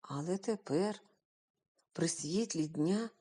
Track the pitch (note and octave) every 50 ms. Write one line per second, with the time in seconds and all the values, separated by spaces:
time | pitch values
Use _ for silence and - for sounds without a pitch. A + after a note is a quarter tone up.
0 | - - C#3 C#3+ D3 E3+ F#3 G3 - - A3 G3+ - - C3+ D#3 G3 G#3 G#3 -
1 | - _ _ _ _ _ _ _ _ _ _ _ _ _ _ _ _ _ _ -
2 | E3 E3 - - C#3+ D3 E3 G3+ A#3 - - D#3+ D#3 D#3 D#3+ - D3+ E3 G3 G#3+
3 | A3+ A3+ - _